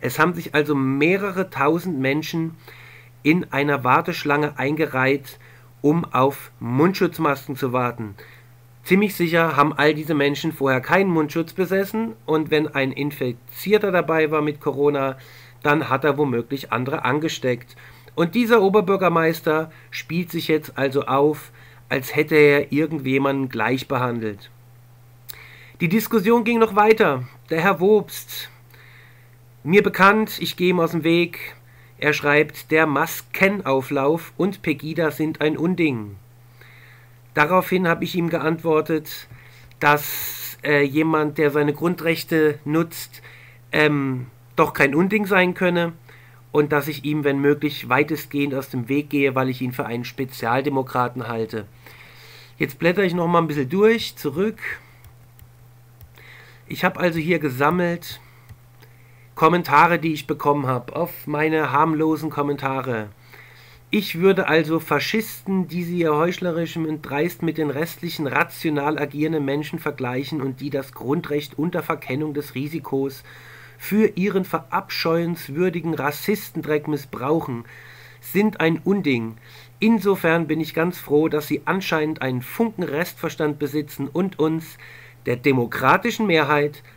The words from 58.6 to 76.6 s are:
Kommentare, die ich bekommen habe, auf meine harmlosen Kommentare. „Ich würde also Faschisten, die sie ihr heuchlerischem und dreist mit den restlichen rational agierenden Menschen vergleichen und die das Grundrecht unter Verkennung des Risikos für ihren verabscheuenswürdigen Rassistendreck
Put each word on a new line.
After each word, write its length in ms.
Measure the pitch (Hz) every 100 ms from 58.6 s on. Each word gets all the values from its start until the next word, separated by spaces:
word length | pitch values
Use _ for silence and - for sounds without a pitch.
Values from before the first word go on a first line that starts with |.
| - - - - - - -
Kommentare, 640 | - 160 175 170 143 165 170
die 160 | 160
ich 140 | 151 -
bekommen 400 | 147 147 143 131
habe, 280 | 127 123 -
auf 300 | 170 - -
meine 460 | 147 156 160 147
harmlosen 580 | 139 160 156 156 156 156
Kommentare. 800 | 147 143 139 135 135 131 117 107 - - - - - - - -
„Ich 300 | 208 208 160
würde 280 | 190 185 -
also 320 | 156 151 160
Faschisten, 880 | 160 147 143 220 220 - - 190 165
die 160 | 165
sie 160 | 170 175
ihr 160 | 165 151
heuchlerischem 720 | 170 180 180 165 165 170 160
und 160 | 156
dreist 400 | 151 139 170 180
mit 160 | 165 151
den 140 | 151
restlichen 560 | 135 170 - 175 160 143
rational 720 | 127 - - 165 147 143 151
agierenden 440 | 143 147 156 160
Menschen 360 | 139 143 151 170
vergleichen 600 | 156 131 127 127 135 160
und 220 | 135 131
die 80 | 139
das 240 | 139 135
Grundrecht 640 | - 113 156 160 147 147 -
unter 240 | 160 175
Verkennung 540 | 151 160 - 127 156 147
des 180 | 143
Risikos 720 | 127 143 160 - 135 139 139 - - - - - -
für 360 | - 208 220 -
ihren 300 | 196 185 185
verabscheuenswürdigen 1500 | 165 - 185 190 - 170 165 170 165 - 139 185 170 165 151
Rassistendreck 920 | 139 147 - 208 - 170